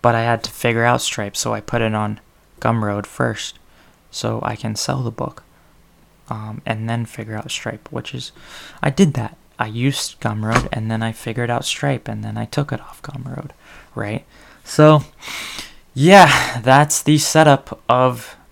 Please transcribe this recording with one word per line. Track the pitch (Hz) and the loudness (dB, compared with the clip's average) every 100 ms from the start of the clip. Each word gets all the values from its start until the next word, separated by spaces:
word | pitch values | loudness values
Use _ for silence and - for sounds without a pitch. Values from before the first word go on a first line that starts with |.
but | 120 117 | 2 2
I | |
had | 117 117 - | 0 -2 -4
to | |
figure | - 120 117 117 | -4 -2 2 2
out | 123 | 2
Stripe, | - - 101 - | -2 -6 -8 -6
so | 117 | -6
I | 110 | -6
put | - 117 | -4 -2
it | 113 | -2
on | 107 107 104 _ _ _ _ | -2 -4 -6 _ _ _ _
Gumroad | 113 117 107 101 104 | -2 0 -2 -4 -8
first, | - 120 113 - - _ _ _ _ _ | -4 -4 -4 -10 -16 _ _ _ _ _
so | - 117 113 | -8 -6 -4
I | 117 113 | -6 -6
can | 113 113 | -8 -6
sell | - 131 | -6 -4
the | 120 | -6
book, | 110 - - _ _ _ _ _ _ _ _ - | -6 -10 -10 _ _ _ _ _ _ _ _ -12
um, | 110 107 107 - | -10 -10 -10 -8
and | 110 113 | -6 -4
then | 117 117 | -4 -6
figure | - 110 107 | -10 -10 -10
out | 107 | -8
Stripe, | - 117 113 - | -10 -8 -10 -10
which | 123 - 127 | -12 -10 -12
is, | - - - - - - | -14 -18 -20 -20 -20 -4
I | - | -2
did | 135 185 131 | 4 4 4
that. | 110 - _ - | -6 -10 _ -8
I | 110 | -6
used | 113 131 135 - - | 0 -2 -2 -8 -6
Gumroad, | 113 107 107 113 117 | -6 -4 0 0 0
and | - 110 | -6 -4
then | 113 | -4
I | 113 | -4
figured | 113 - 113 120 | -6 -8 -6 -4
out | 120 - | -4 -4
Stripe, | - 143 135 - | -4 -4 -4 -6
and | 107 | -8
then | 107 107 | -8 -8
I | 113 | -6
took | - 143 | -4 -4
it | 117 | -8
off | - - | -10 -18
Gumroad, | - - 127 131 143 - - - - | -14 -12 -12 -12 -14 -18 -20 -20 -16
right? | - 104 113 - - - - | -10 -8 -8 -10 -20 -20 -20
So, | - - 151 156 - - - - - - - - _ | -4 6 8 6 2 -16 -14 -12 -12 -14 -16 -20 _
yeah, | 127 156 196 160 - - 123 | 2 8 10 10 6 0 -2
that's | 107 131 147 - | 4 6 6 0
the | - 151 | 2 2
setup | - 156 156 135 - - - | 4 4 6 4 2 -16 0
of | 123 127 120 - - _ | 4 4 0 -14 -20 _